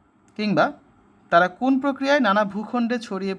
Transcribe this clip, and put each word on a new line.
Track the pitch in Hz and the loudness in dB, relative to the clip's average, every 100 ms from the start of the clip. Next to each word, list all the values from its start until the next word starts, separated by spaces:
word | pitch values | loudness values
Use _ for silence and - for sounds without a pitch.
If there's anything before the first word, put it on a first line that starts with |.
| _ _ _ - | _ _ _ -6
কিংবা | 214 190 226 285 _ _ _ _ _ | 0 2 2 -2 _ _ _ _ _
তারা | 170 180 | 2 2
কোন | 180 254 269 | 0 0 2
প্রক্রিয়ায় | 277 277 269 294 233 | 0 -2 0 2 2
নানা | 202 | 2
ভূখণ্ডে | 208 202 220 247 233 240 | 0 -4 -6 -4 -2 -4
ছড়িয়ে | 226 190 196 | -6 -6 -6